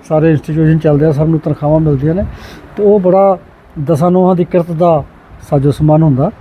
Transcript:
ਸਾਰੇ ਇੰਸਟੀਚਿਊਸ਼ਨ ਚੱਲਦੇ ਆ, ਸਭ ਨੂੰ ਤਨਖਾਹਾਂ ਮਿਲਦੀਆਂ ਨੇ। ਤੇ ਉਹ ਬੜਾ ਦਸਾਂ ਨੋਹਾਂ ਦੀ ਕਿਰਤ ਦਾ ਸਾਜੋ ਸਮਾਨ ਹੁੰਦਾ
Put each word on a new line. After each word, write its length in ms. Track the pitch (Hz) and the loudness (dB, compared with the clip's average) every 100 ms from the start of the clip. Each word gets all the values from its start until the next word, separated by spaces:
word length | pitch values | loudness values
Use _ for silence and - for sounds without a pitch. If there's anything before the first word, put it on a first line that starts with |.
| - | -2
ਸਾਰੇ 220 | 156 160 | 0 2
ਇੰਸਟੀਚਿਊਸ਼ਨ 460 | 147 - 156 156 160 | 0 -2 -2 0 2
ਚੱਲਦੇ 280 | 156 143 | 0 0
ਆ, 60 | 156 | 0
ਸਭ 160 | 143 160 | 0 -2
ਨੂੰ 100 | 160 | -2
ਤਨਖਾਹਾਂ 400 | 165 147 151 156 | -4 -4 -2 0
ਮਿਲਦੀਆਂ 360 | 156 135 147 | 0 -2 -2
ਨੇ। 80 | 180 214 - - - - - | -4 -6 -10 -20 -20 -16 -2
ਤੇ 60 | |
ਉਹ 160 | 202 208 | 2 2
ਬੜਾ 380 | 180 190 196 180 - - - 165 | 2 2 2 0 -8 -20 -18 -10
ਦਸਾਂ 260 | 143 151 175 | -4 0 2
ਨੋਹਾਂ 240 | 180 185 | 2 2
ਦੀ 100 | 180 | 0
ਕਿਰਤ 260 | 180 180 170 | 0 -2 -4
ਦਾ 320 | 160 175 156 - - - - - | -2 0 0 -4 -20 -20 -20 -4
ਸਾਜੋ 220 | 147 143 | -2 0
ਸਮਾਨ 320 | - 151 156 | 0 2 2
ਹੁੰਦਾ 280 | 160 127 165 - | 2 0 -2 -6